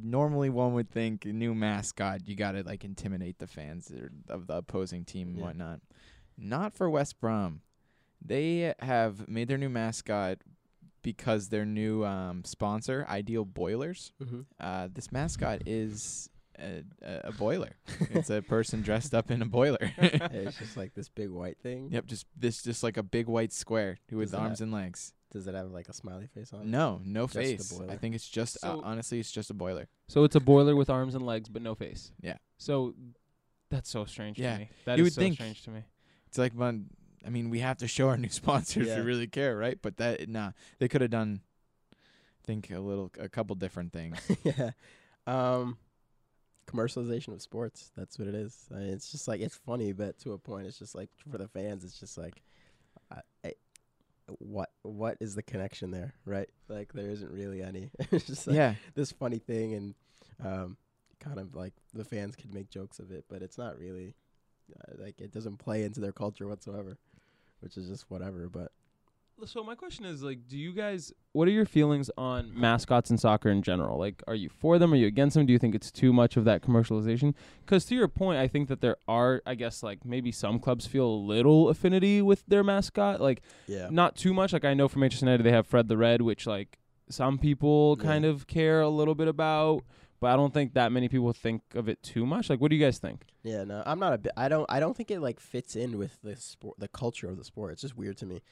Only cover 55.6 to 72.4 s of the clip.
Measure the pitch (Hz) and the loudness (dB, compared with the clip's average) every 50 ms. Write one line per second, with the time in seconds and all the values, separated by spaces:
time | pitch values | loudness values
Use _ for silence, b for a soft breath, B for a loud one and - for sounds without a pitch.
55.6 | 95 98 - - 101 90 92 90 90 135 - _ _ 98 98 98 98 - _ _ | -8 -8 -8 -10 -10 -10 -8 -8 -10 -10 -12 _ _ -8 -6 -6 -6 -8 _ _
56.6 | _ - 107 104 104 - - 101 101 104 104 104 101 67 - 98 101 101 98 95 | _ -14 -12 -12 -12 -12 -12 -10 -10 -8 -8 -10 -10 -12 -12 -10 -10 -10 -10 -10
57.6 | 92 95 95 95 95 139 - - - - - 165 - - 156 - - - 139 151 | -10 -10 -10 -12 -12 -12 -10 -10 -2 0 0 -2 -2 -4 -10 -10 -2 2 4 4
58.6 | 147 120 104 104 - - - - 143 - - - 139 120 120 113 - - 117 113 | 4 2 0 -4 -10 -10 -6 -6 -6 -6 -6 -8 -6 -6 -6 -6 -6 -6 -4 -4
59.6 | 113 110 110 104 101 101 101 b b b b b b b b - 135 95 95 92 | -4 -4 -6 -8 -8 -10 -14 b b b b b b b b -12 -8 -8 -6 -6
60.6 | 92 90 95 - _ _ _ _ _ _ _ _ - 147 143 95 95 92 67 73 | -8 -10 -12 -16 _ _ _ _ _ _ _ _ -14 -12 -12 -12 -12 -14 -12 -12
61.6 | 92 98 - _ _ _ - 110 104 - 120 104 101 98 - - - 113 98 98 | -12 -12 -14 _ _ _ -14 -14 -12 -10 -8 -8 -8 -10 -12 -16 -18 -14 -14 -14
62.6 | 98 - - 101 95 98 - - - 92 95 85 - _ - 92 92 92 - - | -14 -14 -14 -16 -16 -16 -16 -20 -18 -16 -16 -18 -16 _ -14 -14 -14 -14 -12 -12
63.6 | 120 113 73 60 82 90 92 92 92 95 139 _ _ _ _ _ _ _ _ _ | -12 -12 -12 -14 -14 -14 -14 -14 -14 -16 -18 _ _ _ _ _ _ _ _ _
64.6 | _ - - - - - - - 101 104 - - - 101 - 107 113 110 101 - | _ -20 -20 -20 -20 -20 -20 -18 -18 -18 -18 -18 -18 -14 -14 -12 -12 -12 -12 -10
65.6 | - - 107 110 107 101 107 - 101 98 95 - 101 104 101 - 101 101 104 101 | -8 -6 -4 -4 -4 -4 -6 -6 -8 -8 -6 -6 -8 -8 -8 -8 -10 -10 -10 -12
66.6 | - 107 101 104 101 95 110 - _ _ _ _ _ _ _ _ _ _ _ _ | -12 -12 -12 -12 -12 -14 -16 -18 _ _ _ _ _ _ _ _ _ _ _ _
67.6 | - 90 - 95 92 90 98 - - _ 95 90 90 98 95 87 85 90 87 87 | -20 -16 -14 -12 -12 -12 -12 -14 -14 _ -12 -10 -10 -10 -10 -10 -12 -10 -10 -12
68.6 | 87 - - _ _ _ _ _ _ _ _ _ _ _ _ - 220 202 - 233 | -12 -12 -16 _ _ _ _ _ _ _ _ _ _ _ _ -20 -18 -12 -12 -12
69.6 | 220 214 240 240 370 359 - - 220 180 160 139 135 139 135 123 120 123 135 143 | -10 -10 -12 -14 -14 -16 -14 -12 -10 -10 -10 -8 -8 -10 -10 -10 -12 -12 -10 -10
70.6 | 151 175 180 202 208 208 202 180 147 - - _ _ _ - 147 165 180 208 220 | -10 -8 -6 -6 -4 -4 -6 -6 -10 -14 -18 _ _ _ 2 4 6 6 6 6
71.6 | 214 - - 156 151 147 147 143 139 127 - - 127 127 127 123 | 4 6 6 6 6 6 4 2 0 -4 -6 -6 -6 -4 -4 -4